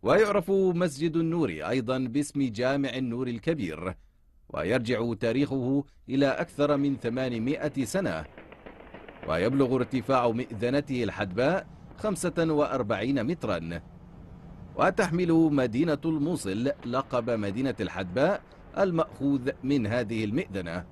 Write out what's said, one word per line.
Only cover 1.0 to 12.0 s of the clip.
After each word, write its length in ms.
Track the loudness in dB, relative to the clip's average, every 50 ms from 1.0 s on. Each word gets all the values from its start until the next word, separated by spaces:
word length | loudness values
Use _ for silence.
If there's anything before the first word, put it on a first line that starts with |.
| -2 0 2
النور 340 | 2 0 2 2 2 0 0
أيضا 480 | 0 -2 -2 -2 0 0 0 0 0 -2
باسم 440 | -2 0 0 -2 -2 0 0 0 0
جامع 460 | 0 0 0 0 2 2 2 0 -2
النور 400 | -2 -2 -4 -2 -2 -2 -2 -4
الكبير، 640 | -4 -4 -2 -2 0 0 -2 -4 -4 -4 -6 -6 -6 -8 -14 -20 _ _ _ _ _ -20 _ _
ويرجع 680 | -6 -4 0 2 0 0 2 0 -2 0 0 -2 -2
تاريخه 720 | -2 0 0 2 2 0 0 0 -2 0 2 0 0 0 -2 _ -20 -10 -2
إلى 180 | 0 2 2
أكثر 500 | 2 2 0 -4 -6 -2 0 2 2 2
من 200 | 2 2 0 0
ثمانمائة 880 | 0 -2 -4 -2 -2 -2 -2 -2 -2 0 -2 -2 0 -2 -4 -2 -2 -4
سنة، 400 | -2 0 -2 -2 0 -2 -4 -6 -10 -14 -20 -20 -20 -20 -20 -20 -20 -20 -20 -20 -20 -18 -18 -18 -18 -18 -14 -6 -2
ويبلغ 460 | 0 2 2 2 2 2 2 2 2
ارتفاع 560 | 0 0 0 -2 -4 0 2 2 4 4 2
مئذنته 760 | 2 0 -4 -6 -6 -4 -2 0 0 0 0 -2 -2 -2 -2
الحدباء 640 | -2 -2 -2 -4 -4 0 0 2 2 2 0 -2 -6 -16 -20 -20 -20 -18
خمسة 380 | -4